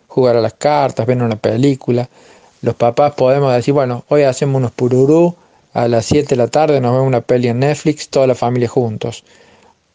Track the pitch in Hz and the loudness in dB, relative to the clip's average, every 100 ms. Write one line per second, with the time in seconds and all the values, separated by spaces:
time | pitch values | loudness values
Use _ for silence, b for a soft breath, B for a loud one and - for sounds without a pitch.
0 | _ - 127 117 113 - 143 147 135 - | _ 0 2 2 0 -2 0 0 0 -2
1 | 117 127 117 110 - 117 139 135 - 120 | -2 -2 -2 -2 -2 0 0 0 -2 -4
2 | 123 b b b b _ 120 113 117 117 | -4 b b b b _ -6 -2 0 2
3 | 147 - 127 139 143 123 117 139 131 123 | 0 0 0 2 2 0 0 0 -2 -4
4 | - 147 139 127 143 135 123 - 123 127 | -2 2 2 0 -2 -2 -2 -2 0 2
5 | 135 160 175 175 b b _ 120 120 117 | 4 4 2 -2 b b _ -4 -2 0
6 | 110 147 147 127 117 147 156 143 123 127 | 0 -2 0 -2 0 0 2 2 0 0
7 | 135 123 - 127 123 117 139 147 156 151 | 0 -2 0 0 0 0 -2 -2 -4 -4
8 | - 143 131 123 120 123 117 - 120 110 | -4 0 0 0 -2 -2 -2 -2 -4 -4
9 | 117 117 b b b b b b _ | -10 -10 b b b b b b _